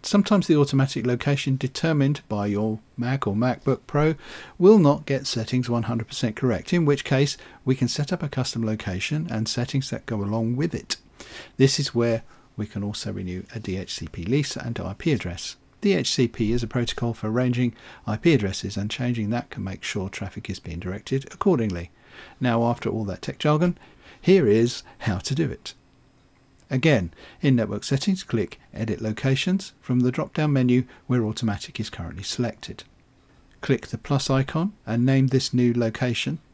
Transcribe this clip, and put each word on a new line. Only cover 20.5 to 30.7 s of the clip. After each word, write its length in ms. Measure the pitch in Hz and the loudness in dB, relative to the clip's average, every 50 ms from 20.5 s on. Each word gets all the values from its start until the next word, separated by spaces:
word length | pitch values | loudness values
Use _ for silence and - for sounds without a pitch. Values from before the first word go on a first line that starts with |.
| 95 - | -10 -8
being 180 | _ 85 80 82 | _ -10 -10 -8
directed 460 | - 92 95 214 - - - 135 135 - - | -6 -8 -8 -8 -6 -4 -4 -4 -4 -6 -10
accordingly. 560 | - - 202 180 131 113 104 90 85 85 - _ _ _ - - - - - - _ | 0 2 2 4 4 2 0 -2 -4 -8 -10 _ _ _ -20 -20 -20 -20 -20 -10 _
Now, 220 | 127 123 117 117 | 0 0 2 2
after 260 | 117 120 117 - - 117 | 2 0 0 -2 -2 -4
all 160 | - 110 107 | -4 -4 -4
that 160 | 98 92 - | -6 -8 -8
tech 160 | - - - _ | -8 -10 -10 _
jargon, 380 | - 156 151 151 175 180 170 - - - - - - - - _ | 2 2 4 4 2 2 0 -2 -10 -20 -20 -20 -20 -20 -20 _
here 260 | - - 190 196 151 | 4 6 6 6 8
is 380 | 107 101 113 117 120 - - - - - _ | 6 6 6 6 4 2 -4 -12 -16 -18 _
how 200 | - - 98 98 | -2 -2 -2 -2
to 160 | - - 139 | -2 -4 -2
do 160 | 139 165 - | -2 -2 -2
it. 240 | 67 - _ - - _ _ _ _ _ _ _ _ _ _ _ _ _ _ _ _ _ - _ | -4 -8 _ -16 -16 _ _ _ _ _ _ _ _ _ _ _ _ _ _ _ _ _ -10 _
Again, 460 | - 127 120 160 147 123 92 82 - - - - - - | -4 2 4 4 4 4 2 -2 -8 -14 -20 -20 -12 -2
in 140 | - 147 131 | 2 2 4
Network 300 | 117 110 - 104 101 - | 4 2 0 -4 -6 -4
Settings, 400 | - 143 135 - - 190 185 - | -2 -2 0 0 0 -2 -2 -2
click 340 | - - 113 98 - - - - _ - | -4 -2 -2 -2 -2 -6 -16 -20 _ -8
Edit 260 | - 113 113 107 - | -6 -4 -4 -4 -4
Locations 720 | 113 110 107 - - 135 135 135 - 185 185 196 - - - _ | -4 -6 -6 -2 0 0 0 2 2 0 0 -2 -2 -6 -18 _
from 200 | _ - 127 123 | _ 0 2 2
the 100 | 123 127 | 2 2
drop-down 420 | 123 - 156 - _ - 151 151 | 0 0 -6 -4 _ -2 0 2
menu 300 | 143 131 127 123 | 2 2 4 4